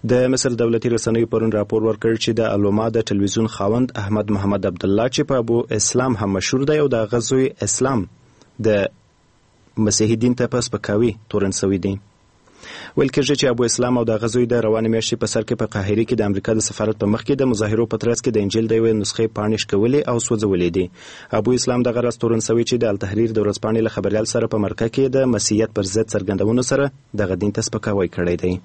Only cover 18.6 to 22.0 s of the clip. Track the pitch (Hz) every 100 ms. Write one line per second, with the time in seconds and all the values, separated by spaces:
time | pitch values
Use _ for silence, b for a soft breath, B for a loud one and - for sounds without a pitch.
18.6 | 113 113 113 110 98 - 110 - 107 110
19.6 | - 98 113 143 147 117 - 113 104 92
20.6 | 87 90 90 B B B B 107 107 123
21.6 | 127 123 120 117